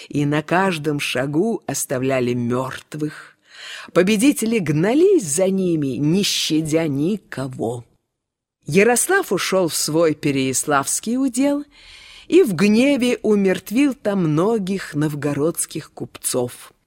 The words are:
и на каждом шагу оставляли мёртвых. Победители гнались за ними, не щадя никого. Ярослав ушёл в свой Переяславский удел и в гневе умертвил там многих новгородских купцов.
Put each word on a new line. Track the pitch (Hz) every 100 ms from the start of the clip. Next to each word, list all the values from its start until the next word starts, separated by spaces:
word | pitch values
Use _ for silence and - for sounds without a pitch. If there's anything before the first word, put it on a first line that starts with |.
| -
и | 143
на | 143 147
каждом | 151 180 196 160 151 147
шагу | - 127 139 151 226 202 -
оставляли | 139 - 131 131 131 123
мёртвых. | 123 120 123 131 131 - 151 151 - - _ _ - - - -
Победители | 170 185 214 277 - 226 226
гнались | 151 151 196 294 392 349
за | 160 160 190
ними, | 190 180 160 139 120
не | 147 190
щадя | - - - 156 156 160 165
никого. | 139 170 220 - - 135 127 113 120 - _ _ _ _ _ _ _ -
Ярослав | 175 233 - - 381 -
ушёл | 185 - 190 165
в |
свой | - - 156 165
Переяславский | 151 147 135 131 127 151 139 139 - 220 254
удел | 269 247 277 285 - _ - - - - -
и | 349
в | 277
гневе | 160 208 220 277 277 247 -
умертвил | 214 208 190 180 - 226 285
там | - 208 196 160
многих | 151 202 226 185 196 -
новгородских | 147 156 147 147 139 160 - - 156 -
купцов. | - 123 - - 131 123 - - _